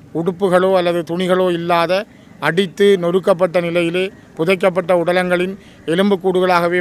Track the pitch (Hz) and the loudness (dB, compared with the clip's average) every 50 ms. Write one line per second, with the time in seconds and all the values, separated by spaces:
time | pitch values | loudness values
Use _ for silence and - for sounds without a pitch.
0 | - - - 156 170 185 180 175 202 190 175 180 185 190 190 185 175 175 170 175 | -18 -10 -8 -6 -4 -4 -4 -2 0 2 2 2 4 2 2 2 0 0 -2 -2
1 | 165 156 165 175 185 175 185 185 185 185 175 170 170 170 175 170 170 165 185 190 | -4 -4 -4 -4 -2 0 0 2 2 0 0 -2 -2 0 0 0 0 0 -2 -2
2 | 220 - - - - - - - 143 151 165 180 202 170 - - 202 202 196 185 | -4 -6 -14 -20 -20 -20 -12 -6 -4 -2 0 0 -2 -2 0 2 4 4 4 4
3 | 170 170 170 190 160 208 190 165 185 180 160 185 175 170 165 175 170 165 170 185 | 2 0 0 0 2 0 0 2 0 0 0 -2 -2 -2 -2 -2 -2 -2 -2 -4
4 | 185 190 - - - - - - 160 175 196 175 190 190 170 190 175 160 185 175 | -4 -6 -8 -14 -20 -14 -8 -4 -2 -2 0 0 0 0 0 0 0 0 0 0
5 | 165 175 180 185 180 180 180 175 180 185 190 - - - - - - - 160 180 | 2 0 0 0 0 0 -2 -2 -2 -4 -6 -10 -16 -20 -20 -12 -6 -2 0 0
6 | 196 208 196 180 180 190 180 185 185 185 180 175 170 175 175 180 | 2 2 0 0 0 0 0 2 2 2 2 2 2 0 0 0